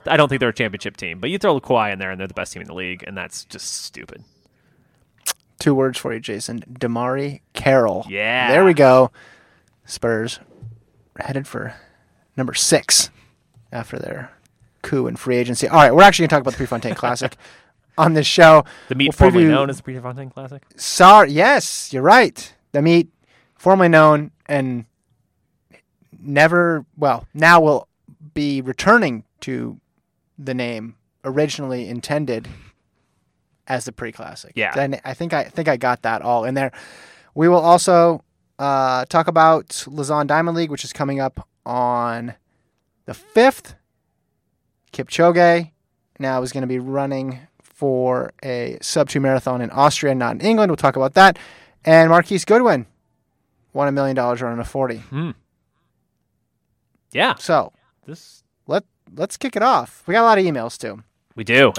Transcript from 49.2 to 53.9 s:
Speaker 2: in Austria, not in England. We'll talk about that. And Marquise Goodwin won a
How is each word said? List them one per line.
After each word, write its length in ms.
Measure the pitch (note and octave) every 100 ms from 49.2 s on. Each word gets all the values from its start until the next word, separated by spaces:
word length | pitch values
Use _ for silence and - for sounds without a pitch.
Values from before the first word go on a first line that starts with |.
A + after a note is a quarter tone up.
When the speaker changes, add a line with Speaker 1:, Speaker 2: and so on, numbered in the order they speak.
| C3+ C3 - B2
Speaker 2:
in 80 | A#2
Austria, 440 | - D3 - D3 C3
not 200 | A#2 A2+
in 60 |
England. 300 | G3 A3+ G3+
We'll 40 | D3
talk 180 | C#3 C3+
about 180 | C3
that. 240 | F3+ F#3+ - - - _ _ -
And 240 | E3 E3
Marquise 340 | E3+ E3+ F#3+ -
Goodwin 420 | A3+ B3 C#3+ A2 _ _ _ _ _ _ _ _
won 160 | C#3
a 40 | C#3+